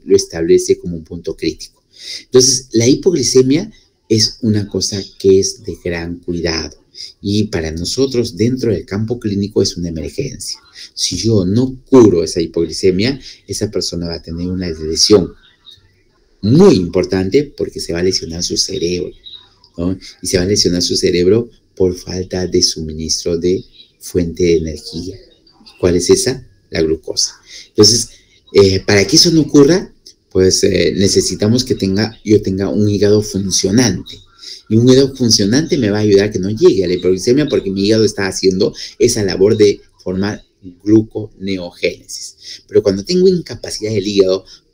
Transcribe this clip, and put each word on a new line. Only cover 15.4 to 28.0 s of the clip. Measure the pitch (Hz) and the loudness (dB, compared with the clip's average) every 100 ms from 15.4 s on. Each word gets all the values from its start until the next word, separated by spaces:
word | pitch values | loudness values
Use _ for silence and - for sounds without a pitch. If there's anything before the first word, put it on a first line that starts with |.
| _ _ - - _ _ _ _ _ _ | _ _ -20 -20 _ _ _ _ _ _
muy | 101 143 196 117 | 2 6 8 6
importante | 85 90 87 95 95 135 147 - | 2 -2 0 0 2 0 0 -6
porque | 85 95 | -8 -8
se | - | -8
va | 85 | -2
a | |
lesionar | 92 90 82 85 | -2 -2 -6 -8
su | 90 85 | -6 -4
cerebro, | - 95 85 90 87 - - - _ _ _ - | -4 -4 -4 -4 -6 -12 -20 -20 _ _ _ -6
¿no? | 87 92 - - | -6 -6 -12 -14
Y | - | -4
se | 92 | -2
va | |
a | 90 | 0
lesionar | 101 90 87 | 0 0 0
su | 90 95 | -2 -2
cerebro | 95 87 90 113 120 _ _ | 0 2 2 2 0 _ _
por | _ 92 90 | _ -2 -2
falta | - 90 92 92 92 | -10 -10 -6 -6 -2
de | 87 | 0
suministro | 85 - 80 78 80 - 85 85 | 0 -4 -10 -8 -6 -6 -4 -2
de | 87 95 - _ _ _ | 0 -2 -4 _ _ _
fuente | - 92 85 82 | -6 -4 -4 -2
de | 87 82 | 0 2
energía. | 80 78 - 82 90 - - _ _ _ - _ | 0 -10 -12 -12 -12 -14 -20 _ _ _ -20 _
¿Cuál | 92 87 | 0 0
es | 90 | 2
esa? | 95 123 135 - _ _ | 2 2 -6 -10 _ _
La | - | -4
glucosa. | 80 80 - - - - _ - - | -2 -2 -4 -4 -4 -6 _ -20 -10
Entonces, | - 104 - | 4 4 4